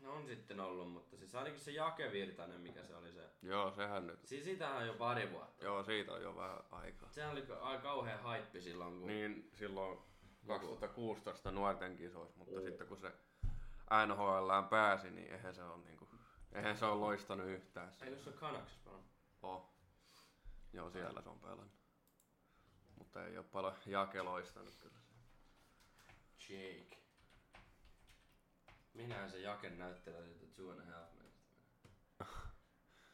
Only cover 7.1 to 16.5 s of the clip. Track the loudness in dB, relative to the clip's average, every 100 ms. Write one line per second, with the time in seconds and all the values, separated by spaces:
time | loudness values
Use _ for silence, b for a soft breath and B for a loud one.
7.1 | -6 -4 -4 -4 -4 -2 -2 0 0 0
8.1 | -2 -2 -2 -2 -8 -6 -6 -6 -4 -2
9.1 | 0 0 -2 -8 -6 -2 0 0 -2 -10
10.1 | -20 -20 -12 -2 -2 -2 -4 -4 -2 -2
11.1 | -2 -4 -4 -2 4 4 4 0 -4 -8
12.1 | -8 -10 -12 -6 -4 -4 -6 -8 -6 -8
13.1 | -8 B B B B B B 8 10 10
14.1 | 8 8 8 8 8 10 10 10 8 4
15.1 | -8 -8 -6 -6 -8 -8 -10 -12 -16 -16
16.1 | -18 B B -6